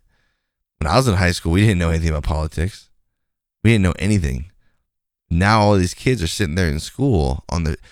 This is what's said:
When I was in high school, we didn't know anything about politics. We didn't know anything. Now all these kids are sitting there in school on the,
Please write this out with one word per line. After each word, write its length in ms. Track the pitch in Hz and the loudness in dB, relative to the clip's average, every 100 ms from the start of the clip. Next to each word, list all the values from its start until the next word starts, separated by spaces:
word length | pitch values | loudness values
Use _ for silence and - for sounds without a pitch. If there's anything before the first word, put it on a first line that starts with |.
| _ _ _ _ _ _ _ - | _ _ _ _ _ _ _ -8
When 120 | 76 | 0
I 60 | 110 | 2
was 120 | 131 | 2
in 80 | 95 | 2
high 160 | 90 | 0
school, 200 | 87 82 | 0 0
we 80 | 90 | 2
didn't 180 | 107 90 | 2 2
know 120 | 82 | 0
anything 180 | 82 82 | 0 -2
about 160 | 76 | -2
politics. 640 | - 78 76 - 90 - - _ _ _ _ _ _ _ | -2 -4 -4 -6 -6 -8 -20 _ _ _ _ _ _ _
We 100 | 110 | 2
didn't 120 | 113 | 4
know 100 | 90 - | 2 0
anything. 480 | 98 104 76 64 - _ _ _ _ _ _ _ - | 0 0 0 -4 -10 _ _ _ _ _ _ _ -4
Now 320 | 82 98 110 | 0 2 4
all 160 | 104 101 | 4 2
these 180 | 90 | 0
kids 280 | - 127 123 | -2 -2 -2
are 40 | 82 | -2
sitting 280 | - 85 | -4 -4
there 140 | 85 82 | -2 -2
in 120 | 71 | -2
school 640 | - - 139 98 69 65 - | -6 -4 0 0 0 -2 -6
on 140 | 85 | -4
the, 120 | 82 73 - | -4 -6 -12